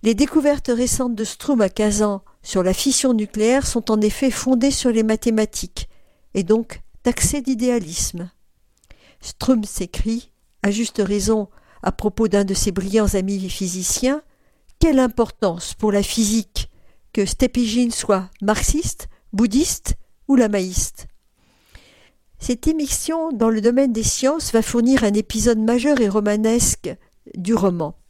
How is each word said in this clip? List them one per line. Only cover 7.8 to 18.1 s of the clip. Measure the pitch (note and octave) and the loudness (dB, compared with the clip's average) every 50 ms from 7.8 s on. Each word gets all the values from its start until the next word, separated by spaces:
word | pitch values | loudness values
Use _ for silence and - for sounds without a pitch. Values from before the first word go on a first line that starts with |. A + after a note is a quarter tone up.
| F#3 D#3 E3+ - - - - F3 E3+ F3+ _ _ _ _ _ _ _ _ _ _ _ _ - _ _ _ _ _ | -2 -4 -6 -6 -6 -6 -6 -10 -12 -12 _ _ _ _ _ _ _ _ _ _ _ _ -20 _ _ _ _ _
Stroum | - - - _ - - C4 A3+ G#3 | -18 -18 -14 _ 0 0 2 2 0
s'écrie, | G3+ - - F#3 F3 - - - A3 A3+ A#3 - - _ _ _ _ _ _ | -6 -6 -8 -8 -8 -4 -4 -2 -2 -2 -6 -6 -12 _ _ _ _ _ _
à | - G3+ | -2 -2
juste | G3+ A3 A#3 G#3 - - G3+ | -2 -2 -4 -4 -2 -4 -2
raison, | F#3+ G3+ G#3 G3 G3+ A3+ G#3+ G3+ - _ - _ _ _ - | -2 0 -2 0 0 0 0 -2 -6 _ -20 _ _ _ -6
à | - F#3 | -6 -6
propos | F#3 - - G#3 F#3+ - A3 G#3+ | -4 -2 -4 -4 0 0 0 2
d'un | G3 G3+ G3+ | 2 2 2
de | F#3+ G3 | 2 0
ses | - - G#3+ | 0 -2 -2
brillants | F3 G3 F#3 G3 G3 A3 G#3+ G3 G#3 | -2 -2 -4 0 0 2 2 2 0
amis | G3 F#3 F#3+ G3+ G3 F#3 F#3 | 0 -2 -2 -4 -4 -6 -6
physiciens, « | - - F#3+ F#3 F3 F#3 F3+ - - - - B3+ C#4 D4+ - _ _ _ _ _ _ _ _ _ - _ | -6 -6 -6 -6 -6 -6 -4 -4 -4 0 0 0 0 -2 -6 _ _ _ _ _ _ _ _ _ -2 _
Quelle | - E4 C#4+ C4 | 2 4 4 4
importance | C4 B3 G#3+ - A#3 - - _ - F#3+ E3 F3 - - - | 2 2 2 -2 -2 -2 -2 _ -2 -2 -2 -4 -10 -12 -8
pour | - - G#3+ | -2 -2 0
la | G3+ G3+ G3 | 2 0 0
physique | - - - A3 G3+ G#3+ A3+ G#3 _ _ - - - _ _ - - _ - _ _ _ | 0 0 0 0 0 0 -2 -2 _ _ -6 -6 -6 _ _ -20 -20 _ -20 _ _ _
que | - G3 | -2 -2
Stépigine | F#3+ - - B3+ B3 - B3 B3 A3 G#3+ A#3+ B3 A#3 | -2 0 0 0 0 2 0 -2 0 0 0 0 0
soit | A3+ - - - | -2 -6 0 0